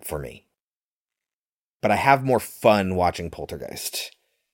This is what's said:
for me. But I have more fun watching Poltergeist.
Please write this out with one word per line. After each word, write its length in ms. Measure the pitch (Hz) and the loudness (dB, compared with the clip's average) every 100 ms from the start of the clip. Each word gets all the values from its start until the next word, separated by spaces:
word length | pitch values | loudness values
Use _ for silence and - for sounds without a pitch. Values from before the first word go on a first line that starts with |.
for 160 | - 76 | -10 -10
me. 280 | 65 69 _ _ _ _ _ _ _ _ _ _ _ _ _ _ | -10 -16 _ _ _ _ _ _ _ _ _ _ _ _ _ _
But 80 | 107 | 0
I 60 | 98 | 2
have 280 | 131 139 | 4 4
more 160 | 131 120 | 4 0
fun 540 | - - 120 104 95 | 0 0 4 4 2
watching 360 | 92 87 - 85 | 0 0 0 -8
Poltergeist. 880 | - 73 78 64 - - - - _ _ _ _ | -10 -12 -12 -12 -10 -10 -10 -12 _ _ _ _